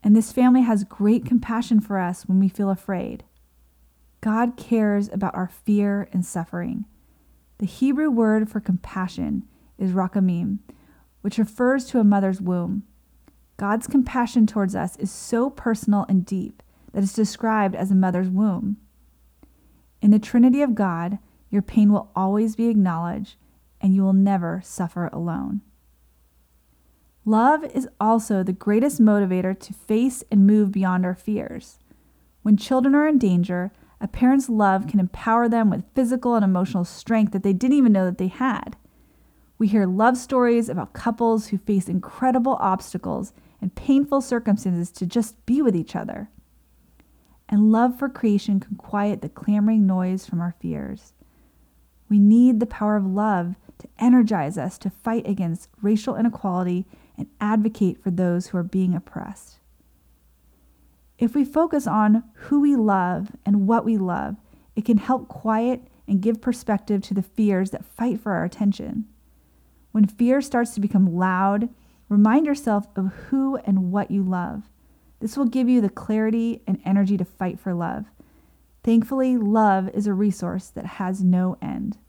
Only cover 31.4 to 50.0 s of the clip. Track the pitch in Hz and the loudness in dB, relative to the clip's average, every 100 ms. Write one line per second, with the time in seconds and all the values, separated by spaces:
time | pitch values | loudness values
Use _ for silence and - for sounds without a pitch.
31.4 | - - - _ _ _ _ _ _ _ | -6 -12 -18 _ _ _ _ _ _ _
32.4 | 214 208 - 262 269 285 302 285 214 175 | 2 2 4 2 4 4 4 2 2 2
33.4 | 180 180 185 _ _ _ 202 - 247 277 | 0 -4 -6 _ _ _ -10 0 2 2
34.4 | 262 214 202 190 160 202 180 - - 226 | 2 0 2 2 0 0 0 -4 0 2
35.4 | 240 233 220 175 - - 240 247 247 233 | 2 2 2 0 -4 -2 0 0 0 2
36.4 | 196 180 185 185 175 - - 226 214 196 | 2 2 0 -2 -4 -8 -2 0 0 0
37.4 | 196 185 254 294 247 196 185 180 185 - | -2 0 2 4 4 4 2 -2 -6 -2
38.4 | 254 - - - _ _ _ _ _ _ | -4 -4 -8 -18 _ _ _ _ _ _
39.4 | _ _ 214 214 185 185 226 247 - 254 | _ _ 0 2 2 2 2 0 -2 0
40.4 | 240 233 233 180 104 - - 226 233 226 | 2 2 0 -6 -8 -4 -4 0 0 0
41.4 | - 196 - 196 180 180 - - 262 254 | -2 -6 0 -2 0 -6 -6 -2 0 2
42.4 | 247 - 196 190 - 185 - - 196 _ | 0 0 -2 -2 -6 -10 -8 -8 -8 _
43.4 | _ _ 190 - - 269 285 277 262 240 | _ _ -10 -6 0 2 2 -2 -2 -4
44.4 | 233 202 190 175 175 - 175 240 214 _ | 0 0 0 -4 -6 -8 -4 -4 -4 _
45.4 | - 262 269 180 156 - - - 214 _ | -2 0 2 0 -4 -8 -10 -12 -14 _
46.4 | _ _ _ _ _ _ _ _ _ _ | _ _ _ _ _ _ _ _ _ _
47.4 | - 208 214 220 247 247 277 269 226 202 | -2 2 4 4 2 0 -8 -2 0 0
48.4 | - 196 - 208 - 202 208 202 - - | 0 -2 -4 -14 -8 -4 -2 -4 -10 -8
49.4 | - 208 214 220 196 185 | -2 0 2 4 2 2